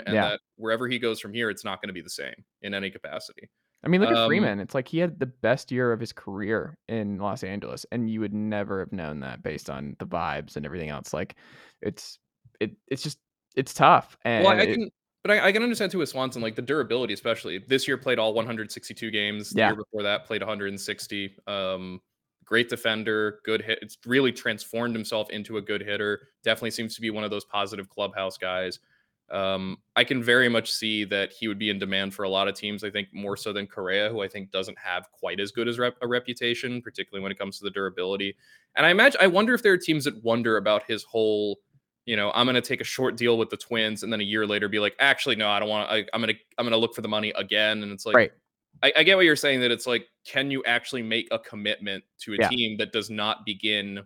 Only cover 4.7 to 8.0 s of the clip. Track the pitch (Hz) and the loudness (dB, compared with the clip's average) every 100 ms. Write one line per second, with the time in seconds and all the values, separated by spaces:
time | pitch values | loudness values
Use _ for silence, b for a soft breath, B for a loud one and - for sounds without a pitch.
4.7 | 139 123 160 175 160 131 - 110 135 - | -4 -2 0 0 -2 -6 -2 0 0 0
5.7 | 123 123 110 113 - - 98 104 107 76 | 0 0 0 -4 -10 -10 -6 -2 -2 -4
6.7 | 156 - 113 101 95 101 - 95 101 60 | -12 -6 -4 -2 -2 -4 -4 -6 -8 -8
7.7 | 64 - 120 | -12 -6 -4